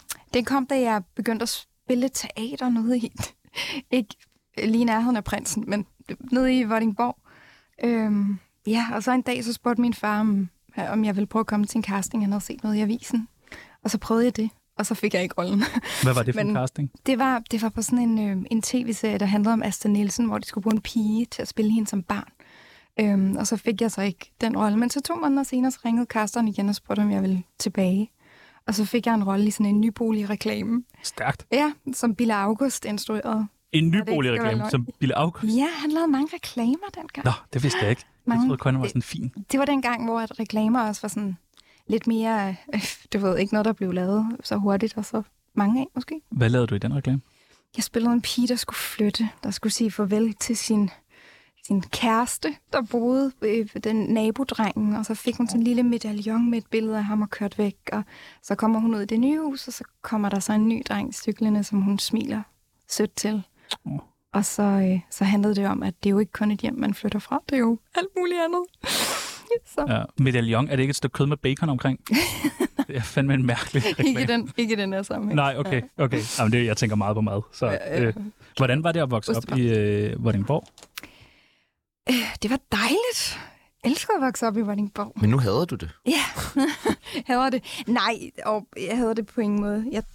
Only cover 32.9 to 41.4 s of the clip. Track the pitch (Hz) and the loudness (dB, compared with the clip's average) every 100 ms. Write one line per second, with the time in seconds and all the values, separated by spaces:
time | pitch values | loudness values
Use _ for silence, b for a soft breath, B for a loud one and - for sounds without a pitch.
32.9 | 208 - 214 - 220 208 _ _ 160 165 | -6 -4 -4 -2 -2 -2 _ _ 2 4
33.9 | 190 220 160 127 117 113 113 107 131 120 | 2 2 0 2 2 0 0 0 -2 -2
34.9 | - 131 - 160 - 220 233 302 320 302 | -2 0 2 0 0 0 2 0 -2 -2
35.9 | 311 330 269 302 349 - - 233 311 403 | 0 2 2 0 -6 -10 -2 0 0 -4
36.9 | - - - 123 - - 123 139 - 104 | -14 -14 -4 -2 -2 -4 -2 0 2 0
37.9 | - - _ - 233 254 131 135 131 113 | 0 -4 _ 0 2 2 2 0 0 0
38.9 | 123 - - 127 202 - 269 277 277 247 | -2 -4 -6 -8 -8 -2 0 2 0 0
39.9 | 233 226 226 226 - 220 214 220 247 214 | -2 -2 -2 -4 -6 -4 0 2 2 0
40.9 | 208 214 214 202 180 | -2 -6 -4 -4 -6